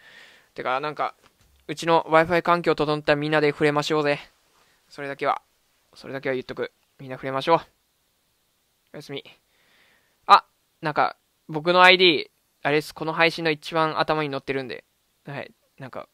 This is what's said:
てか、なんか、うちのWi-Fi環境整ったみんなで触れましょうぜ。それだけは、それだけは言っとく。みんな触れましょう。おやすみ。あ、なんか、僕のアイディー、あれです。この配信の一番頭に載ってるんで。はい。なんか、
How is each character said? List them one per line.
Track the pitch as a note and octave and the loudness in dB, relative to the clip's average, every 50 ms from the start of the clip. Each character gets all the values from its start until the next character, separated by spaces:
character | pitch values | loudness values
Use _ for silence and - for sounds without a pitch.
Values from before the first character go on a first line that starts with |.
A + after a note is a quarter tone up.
| - - - - - - - _ _ _ _ | -20 -20 -20 -20 -20 -20 -20 _ _ _ _
て | - A#2+ | -8 -4
か、 | B2 B2+ C3+ | -4 -4 -2
な | D3 D3+ | -4 -6
ん | C#3+ | -6
か、 | - C3+ - - _ _ _ _ _ _ _ _ _ _ - | -6 -6 -6 -6 _ _ _ _ _ _ _ _ _ _ -10
う | D3+ | -10
ち | - E3 | -4 0
の | E3 E3 D#3+ - - | 2 2 2 4 4
Wi-Fi | D#3+ D#3+ E3 E3 F3 E3+ - | 4 4 4 4 0 0 2
環 | F3 E3+ F3 E3+ | 2 0 2 2
境 | E3+ D#3 | 0 0
整 | - D3+ D3 D3+ D3+ | 0 0 -2 -2 -2
っ | D3+ | 0
た | - D3+ | 0 0
み | D3 D3 D3+ | 0 0 0
ん | |
な | D#3 D#3 | 0 2
で | D3+ D3 | 2 0
触 | C#3+ - D#3 | 0 2 0
れ | D3 D3 | 0 2
ま | D3 C#3+ | 0 -2
し | - D#3+ | -2 -2
ょ | D#3 | 0
う | D3 | 0
ぜ。 | D3 C#3+ - - - _ _ _ _ _ _ _ _ _ _ _ _ | 0 -2 -4 -6 -14 _ _ _ _ _ _ _ _ _ _ _ _
そ | - - C#3+ | -16 -14 -12
れ | |
だ | C#3 C#3 | -12 -10
け | - C#3+ | -4 -2
は、 | C3+ - - - _ _ _ _ _ _ _ _ _ _ | -2 -2 -4 -6 _ _ _ _ _ _ _ _ _ _
そ | - - - | -20 -14 -12
れ | C3 | -12
だ | C3+ | -6
け | C3 C#3 | -4 -4
は | C3 | -4
言 | B2+ A#2+ | -4 -6
っ | |
と | - B2+ | -8 -10
く。 | B2+ A#2+ - - _ _ _ _ - | -8 -10 -10 -10 _ _ _ _ -20
み | C#3 | -16
ん | C3 | -14
な | B2+ | -12
触 | C3 - | -10 -8
れ | C3+ C3 | -6 -6
ま | C3+ C3+ | -4 2
し | E3 | 2
ょ | E3 | 2
う。 | D#3+ - - _ _ _ _ _ _ _ _ _ _ _ _ _ _ _ _ _ _ _ _ _ _ _ _ - | 2 2 -4 _ _ _ _ _ _ _ _ _ _ _ _ _ _ _ _ _ _ _ _ _ _ _ _ -20
お | |
や | D3+ D3 | -20 -16
す | - C#3 | -14 -14
み。 | C3+ - - - _ _ _ _ _ _ _ _ _ _ _ _ _ _ _ _ _ _ | -14 -14 -16 -20 _ _ _ _ _ _ _ _ _ _ _ _ _ _ _ _ _ _
あ、 | - G3+ - - _ _ _ _ _ _ _ | 4 4 4 4 _ _ _ _ _ _ _
な | - D#3 | -8 -4
ん | D3 | 0
か、 | D#3 C3 - - - _ _ _ _ _ | 0 0 0 -2 -8 _ _ _ _ _
僕 | - D#3 D#3 D3+ F3+ F3 | -10 -10 -4 -2 2 4
の | F3+ | 8
ア | F3+ F#3 F#3 | 8 8 8
イ | |
デ | F3+ F#3 | 8 6
ィ | F3+ D#3 A#2 - | 4 4 2 -2
ー、 | - _ _ _ _ _ _ - | -8 _ _ _ _ _ _ -4
あ | C#3+ | -2
れ | C#3+ D3+ | -2 -2
で | C#3+ | -2
す。 | - - | -4 -10
こ | - D#3+ | -8 -8
の | D#3+ D#3 | -6 0
配 | D#3+ E3 E3 | 2 2 2
信 | - - E3 | 2 0 -2
の | D#3+ D#3 | -4 -4
一 | D3+ - - E3+ | -4 -6 -6 -2
番 | D#3+ D#3+ D#3 D3+ A2 | -2 -2 0 -2 -2
頭 | D#3 - D#3 D#3 D3+ | -2 0 0 -2 -2
に | C#3+ | -4
載 | C3+ C#3 | -6 -8
っ | - | -6
て | - C3+ | -6 -6
る | C3+ C3 | -6 -6
ん | B2 | -8
で。 | D#2 - - _ _ _ _ _ _ _ _ | -12 -14 -16 _ _ _ _ _ _ _ _
は | - C#3+ C3+ | -16 -14 -14
い。 | - - - _ _ _ _ - | -14 -14 -18 _ _ _ _ -20
な | C#3 | -18
ん | B2 - | -16 -14
か、 | G#2 - - | -16 -16 -16